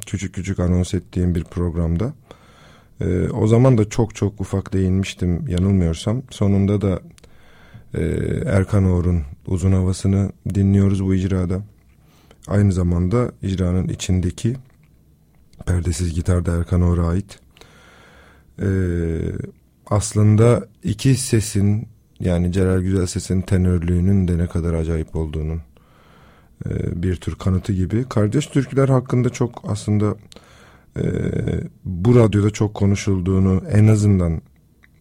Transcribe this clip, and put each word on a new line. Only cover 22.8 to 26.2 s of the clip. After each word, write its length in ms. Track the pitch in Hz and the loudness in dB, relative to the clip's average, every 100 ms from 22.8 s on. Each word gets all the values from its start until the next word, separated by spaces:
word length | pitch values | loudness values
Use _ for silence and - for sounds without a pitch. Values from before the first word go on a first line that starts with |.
Güzelses'in 600 | 92 95 90 92 - 92 | 0 0 0 -4 -2 -4
tenörlüğünün 880 | - 95 92 90 85 90 90 98 90 | 0 2 2 2 0 0 2 2 2
de 100 | 85 | 0
ne 80 | 87 | -2
kadar 280 | 87 82 | -2 -2
acayip 420 | 82 80 82 80 80 | -2 -2 -2 -4 -6
olduğunun, 460 | 78 78 78 82 - _ _ _ _ - | -6 -6 -6 -8 -10 _ _ _ _ -20